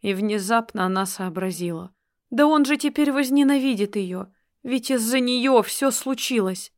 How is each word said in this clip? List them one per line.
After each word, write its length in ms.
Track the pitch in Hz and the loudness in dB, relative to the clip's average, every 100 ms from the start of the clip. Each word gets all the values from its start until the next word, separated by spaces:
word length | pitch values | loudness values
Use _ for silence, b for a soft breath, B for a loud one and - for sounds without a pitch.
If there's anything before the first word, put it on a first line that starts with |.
И 120 | 202 | -4
внезапно 720 | 190 208 208 190 233 226 214 185 | -2 -2 -2 0 0 0 -4 -2
она 200 | 190 190 | 0 -4
сообразила. 880 | - 185 170 185 170 175 165 180 _ _ _ _ | -4 -6 -4 -6 -4 -6 -6 -12 _ _ _ _
"Да 160 | 233 294 | 4 4
он 180 | 311 269 | 6 2
же 120 | 294 | 2
теперь 340 | 294 - 294 | -2 0 0
возненавидит 840 | 269 262 277 277 277 269 220 202 208 | 2 2 4 4 4 0 0 -2 -2
её, 320 | 190 180 190 _ _ _ | -6 -6 -10 _ _ _
ведь 280 | 254 262 240 | -4 -4 0
из-за 280 | 262 220 262 | -2 0 0
неё 420 | 247 247 254 254 | 0 0 4 4
всё 300 | 202 - 277 | 2 0 0
случилось". 840 | - - 254 - 247 185 185 - | 0 -4 -6 -2 0 -2 -4 -12